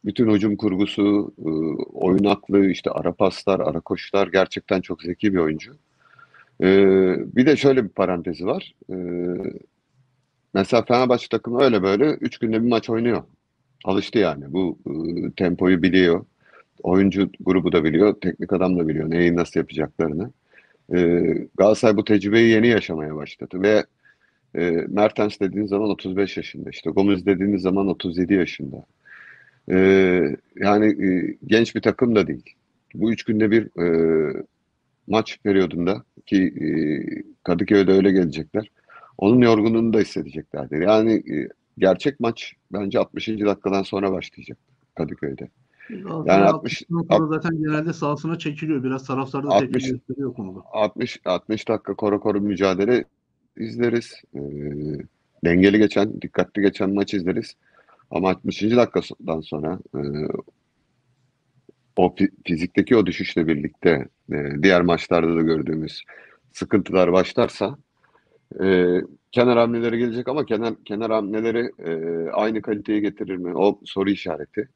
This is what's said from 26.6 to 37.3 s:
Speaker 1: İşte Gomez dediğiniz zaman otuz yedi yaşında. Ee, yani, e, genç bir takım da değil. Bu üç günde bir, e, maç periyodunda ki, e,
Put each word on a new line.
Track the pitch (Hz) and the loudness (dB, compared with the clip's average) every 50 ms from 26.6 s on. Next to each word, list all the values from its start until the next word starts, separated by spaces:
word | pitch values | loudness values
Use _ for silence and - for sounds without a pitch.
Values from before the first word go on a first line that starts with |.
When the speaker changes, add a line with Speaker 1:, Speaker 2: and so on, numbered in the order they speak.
| 69 67 | -14 -14
Speaker 1:
İşte | - - - 82 | -14 -8 -8 -2
Gomez | 78 - 98 101 101 92 85 | 0 2 4 4 2 2 2
dediğiniz | 101 98 87 98 101 101 92 | 0 2 2 2 0 0 0
zaman | 90 92 92 98 98 98 | 0 0 0 2 0 0
otuz | 87 - - 92 80 87 | -2 -4 -6 -6 -2 -2
yedi | 92 85 101 | 0 2 2
yaşında. | 95 85 - - - - 69 65 - - _ _ _ _ - - - - - - _ _ _ _ _ _ - | 2 2 -2 -4 -10 -12 -12 -12 -14 -18 _ _ _ _ -20 -20 -20 -20 -20 -20 _ _ _ _ _ _ 0
Ee, | 92 92 95 95 98 95 95 92 90 90 80 - 69 - _ _ _ | 2 4 6 6 6 6 6 4 4 2 0 0 -2 -6 _ _ _
yani, | - 98 98 101 104 107 107 - - 98 | -2 0 2 4 4 4 2 2 2 0
e, | 95 92 90 85 - - _ - | 0 0 0 -2 -4 -8 _ -2
genç | - 107 110 117 113 - | 2 2 2 2 2 -2
bir | 110 | 0
takım | - 113 101 - 127 120 117 | 0 0 2 2 0 2 4
da | 104 90 | 2 2
değil. | 71 71 60 - - _ _ _ _ _ _ _ _ _ | 2 -4 -10 -10 -20 _ _ _ _ _ _ _ _ _
Bu | - 104 113 | -2 -2 -2
üç | 113 - - | -2 -2 -2
günde | - 113 107 107 107 | -4 0 0 2 4
bir, | 104 113 107 - _ 87 | 2 2 0 0 _ -2
e, | 85 87 82 82 82 80 80 80 80 73 - - - _ _ _ _ _ _ _ _ _ _ _ _ | 0 0 2 2 2 2 2 2 0 -2 -4 -8 -12 _ _ _ _ _ _ _ _ _ _ _ _
maç | - 95 110 110 - - _ | -2 0 0 0 -2 -12 _
periyodunda | _ 107 98 98 92 82 - 85 87 90 101 123 - _ _ - _ | _ 2 2 2 2 0 -2 -2 -2 -2 -2 -4 -8 _ _ -20 _
ki, | - 101 95 | -6 -2 -2
e, | 95 - - - 78 78 78 80 78 76 76 73 - - - - - - | -2 -2 -2 -4 -6 -4 -2 -2 -2 -2 -2 -4 -6 -8 -10 -12 -14 -16